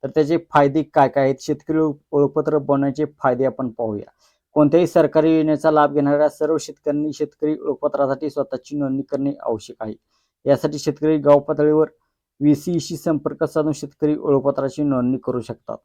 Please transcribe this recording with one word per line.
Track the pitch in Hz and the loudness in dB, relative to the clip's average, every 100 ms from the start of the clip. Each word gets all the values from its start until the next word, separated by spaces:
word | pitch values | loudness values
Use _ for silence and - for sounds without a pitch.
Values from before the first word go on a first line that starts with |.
तर | 139 | -2
त्याचे | 160 147 165 | 0 2 0
फायदे | - 151 143 143 | 0 2 4 2
काय | 147 - 135 | -2 2 2
काय | 139 | 2
आहेत, | 135 135 | 0 -2
शेतकरी | - 147 - 156 | -4 -6 -2 0
ओळख-, | 156 147 _ | 0 -2 _
ओळखपत्र | 147 143 147 147 151 | 0 0 0 0 -2
बनवण्याचे | 139 139 139 135 147 | 0 0 0 -2 -6
फायदे | _ 139 123 131 | _ -2 0 -2
आपण | 120 127 | -2 -10
पाहूया. | 110 113 104 - _ _ _ _ | -6 -6 -6 -10 _ _ _ _
कोणत्याही | - 147 165 175 | 2 4 4 4
सरकारी | - 151 156 156 160 | 2 2 4 4 2
योजनेचा | 156 151 160 | 2 2 2
लाभ | 151 147 | 4 2
घेणाऱ्या | 143 143 147 151 | 2 0 2 0
सर्व | - 151 156 | 0 -2 -2
शेतकऱ्यांनी | - 143 - 147 151 | -4 -8 -4 -2 -4
शेतकरी | 139 143 _ 151 156 | -4 -8 _ -4 -4
ओळखपत्रासाठी | - 135 147 139 139 135 156 | -4 -4 -4 -2 -2 -2 -4
स्वतःची | 147 139 127 - 147 | -6 -6 -6 -8 -6
नोंदणी | 139 135 | -4 -4
करणे | 143 139 139 139 | -4 -4 -4 -6
आवश्यक | - 110 - - | -6 -6 -8 -12
आहे. | 110 - _ _ _ _ - | -12 -12 _ _ _ _ 0
यासाठी | 139 151 147 | 0 0 -4
शेतकरी | 156 139 151 156 | -6 -2 0 2
गाव | 143 143 | 4 4
पातळीवर | 143 147 151 151 156 _ _ _ _ _ | 4 0 2 2 0 _ _ _ _ _
व्हीसीशी | 147 147 160 170 - 160 | 2 2 0 -4 -4 -8
संपर्क | - 156 156 147 | -4 -4 -4 -6
साधून | 151 160 151 | -4 -2 -2
शेतकरी | 147 143 _ 151 151 | -4 -10 _ -2 -2
ओळखपत्राची | - 139 139 139 135 135 | 0 0 0 -2 -6 -4
नोंदणी | 147 131 123 131 | -2 0 -2 -4
करू | - 123 | -4 -8
शकतात. | 110 117 - 107 | -8 -14 -12 -16